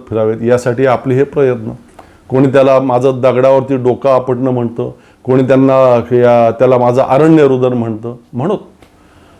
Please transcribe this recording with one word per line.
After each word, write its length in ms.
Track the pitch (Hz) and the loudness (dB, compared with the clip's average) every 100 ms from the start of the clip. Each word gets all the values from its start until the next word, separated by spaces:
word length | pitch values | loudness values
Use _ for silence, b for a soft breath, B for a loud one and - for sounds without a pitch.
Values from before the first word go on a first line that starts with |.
| - | -6
फिरावेत, 340 | 110 110 113 | -4 -2 -2
यासाठी 440 | 113 120 127 117 131 | 0 0 0 -2 0
आपले 280 | 117 135 | -2 -2
हे 100 | 127 | -2
प्रयत्न. 460 | 139 147 131 120 110 123 B B B B - | -2 -2 -2 -2 -8 -16 B B B B -4
कोणी 180 | 131 139 | 0 2
त्याला 340 | 135 135 131 | 2 2 2
माझं 400 | 135 123 135 127 | 0 0 0 0
दगडावरती 540 | 127 127 131 135 120 135 | 0 2 2 2 0 -2
डोकं 340 | 123 117 139 | -2 -2 0
आपटणं 400 | 131 127 123 131 | 0 -2 -4 -4
म्हणतं, 400 | 123 117 120 123 - b b | -2 -4 -6 -10 -12 b b
कोणी 180 | 120 131 | -2 0
त्यांना 540 | 131 131 135 131 131 120 - | 2 2 2 4 2 2 0
या, 360 | 123 120 120 117 | 0 2 4 2
त्याला 280 | - 127 123 | 2 2 2
माझं 240 | 120 123 | 2 0
अरण्य 460 | 127 139 160 160 135 | 0 2 4 4 4
रुदन 240 | 127 127 | 2 -2
म्हणतं. 440 | 123 113 107 117 120 _ | -2 -6 -8 -12 -16 _
म्हणत 260 | 120 165 208 - _ b b b b b b | -8 -6 -8 -10 _ b b b b b b